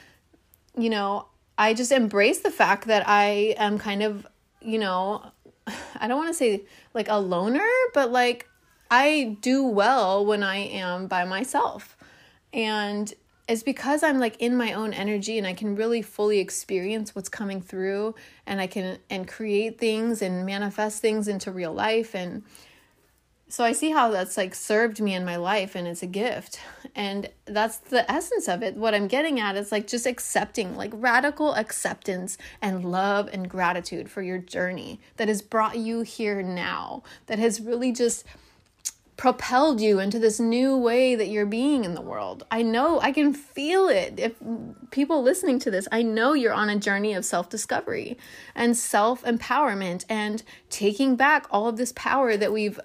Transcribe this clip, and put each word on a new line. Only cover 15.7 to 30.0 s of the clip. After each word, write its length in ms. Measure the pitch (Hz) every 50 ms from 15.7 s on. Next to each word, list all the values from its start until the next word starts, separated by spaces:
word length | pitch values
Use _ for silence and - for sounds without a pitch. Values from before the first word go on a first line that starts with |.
| 202
really 260 | 202 220 226 233 233
fully 380 | 208 - - - 208 208 214 202
experience 760 | 185 180 - - - - 196 185 180 196 220 220 214 208 -
what's 160 | 202 190 -
coming 320 | - - 214 196 196 190
through, 540 | 180 - - 185 185 190 196 196 208 220 220 - - - - _ -
and 140 | - 202 196
I 80 | 190 185
can, 300 | - 214 185 185 185 185 _ -
and 180 | 208 190 185 185
create 500 | - - 226 214 202 202 220 226 226 -
things 440 | 240 226 220 214 226 233 233 214
and 240 | 208 185 180 180 185
manifest 560 | 190 196 196 208 202 196 - 214 214 208 -
things 260 | - 220 214 220 208 208
into 240 | 202 190 - 208
real 200 | 185 185 175 165
life. 440 | 160 196 208 214 220 226 226 220 -
And 280 | 190 180 180 - - 208 - - - - - - _ _ _ _ _ _ _ _ _ _ _ _ _ _ -
so 160 | - - 240
I 100 | 233 254
see 180 | 247 302 320
how 180 | 311 302 247 233
that's, 260 | 214 185 185 185 -
like, 200 | - 190 190 -
served 440 | - - - 214 214 233 233 214 214
me 140 | 214 202 190
in 100 | 180 180
my 100 | 180 175
life, 400 | 175 175 180 208 214 190 196 -
and 120 | 185 175 175
it's 140 | 170 175
a 60 | - 185
gift. 520 | 180 196 220 247 - - 196 - - - - - - - - - -
And 340 | - 208 196 196 202 196 - - _ _
that's 320 | - 208 208 214 226 226 -
the 320 | - - 262 240 - -
essence 360 | 233 311 - - 494 427 - -
of 160 | 180 175 226
it. 120 | 190 190
What 200 | 202 214 226 214
I'm 120 | 208 202 190
getting 320 | 220 269 311 330 285 247
at 160 | 214 202 190
is, 160 | 196 202 -
like, 140 | 226 208 214
just 220 | - - 240